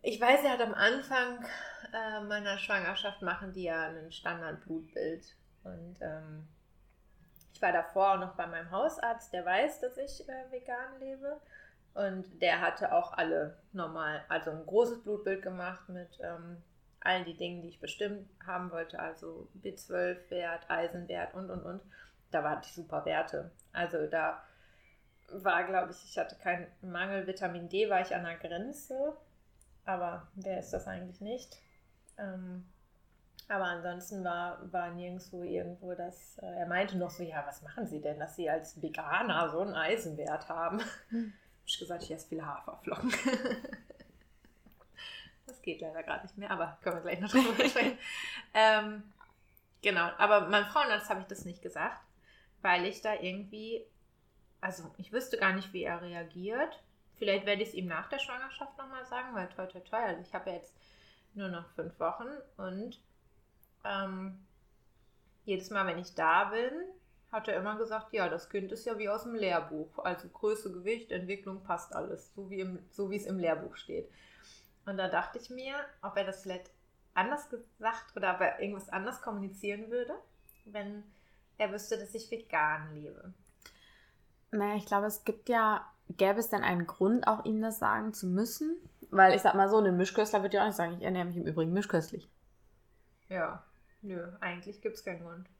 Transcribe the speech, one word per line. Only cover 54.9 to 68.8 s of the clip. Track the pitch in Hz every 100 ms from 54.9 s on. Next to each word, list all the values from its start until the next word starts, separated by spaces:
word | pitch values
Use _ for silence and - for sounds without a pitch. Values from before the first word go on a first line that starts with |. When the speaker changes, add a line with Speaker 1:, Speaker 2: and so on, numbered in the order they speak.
| -
Speaker 1:
ich | 185
wüsste | 233 - -
gar | 196
nicht, | 190 185
wie | 185
er | 170 170
reagiert. | 175 170 165 175 190 240 320 - - _ _ -
Vielleicht | 202 196 202
werde | 196
ich | 220
es |
ihm | - 180
nach | 160 196
der | 277
Schwangerschaft | - 247 269 - 277 -
nochmal | 269 262 254
sagen, | 247 254
weil | 220 180
toi, | - 185
toi, | 180
toi, | - 220
also | 220 170
ich | 180
habe | 185 190
ja | 175
jetzt | - - - - - _ _
nur | 202 190
noch | 175 170
fünf | - 165 -
Wochen | 165 - 240 285 - -
und, | 190 185 247 - _ _ _ _ _ _ _ _
ähm, | 208 196 196 190 190 190 - _ _ _ _ _ _ _ _ _
jedes | - 185 185
Mal, | 202 185
wenn | 170
ich | 175
da | - 160 190
bin, | 202 220 247 320 381 - _ _ _
hat | 220 220
er | 185
immer | 202 220
gesagt, | 220 220 220
"Ja, | 220 175
das | 165 -
Kind | 202 190
ist | 226